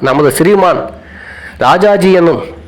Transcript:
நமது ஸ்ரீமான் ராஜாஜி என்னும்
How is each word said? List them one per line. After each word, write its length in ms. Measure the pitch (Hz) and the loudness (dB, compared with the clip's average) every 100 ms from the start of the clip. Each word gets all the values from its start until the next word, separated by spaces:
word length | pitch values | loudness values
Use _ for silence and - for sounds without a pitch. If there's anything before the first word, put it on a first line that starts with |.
| 127 | -2
நமது 220 | 135 147 - | 0 0 2
ஸ்ரீமான் 440 | 165 202 185 143 - - - - - - - - | 2 2 2 0 -6 -16 -20 -20 -20 -20 -20 -2
ராஜாஜி 480 | 120 175 208 202 190 185 | 0 2 2 2 2 4
என்னும் 220 | 170 123 - - | 2 0 -6 -16